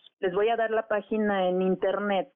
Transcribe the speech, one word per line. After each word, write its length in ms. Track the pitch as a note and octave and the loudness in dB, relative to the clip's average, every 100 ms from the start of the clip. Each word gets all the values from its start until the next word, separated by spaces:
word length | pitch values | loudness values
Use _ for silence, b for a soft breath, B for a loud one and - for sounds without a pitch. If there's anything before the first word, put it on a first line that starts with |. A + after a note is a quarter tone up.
| - _ | -20 _
les 140 | F#3+ | -4
voy 140 | F3+ G#3+ | 0 0
a 80 | A3+ | 2
dar 140 | A3+ | 0
la 180 | A3 G#3+ | -2 -2
página 600 | G#3+ - A3 G#3 G3+ F#3 | -4 -2 -2 0 2 0
en 140 | F#3 | 2
internet 640 | F#3 F#3 F#3+ G3 G3+ G3 F3 | 0 0 0 0 -2 -2 -4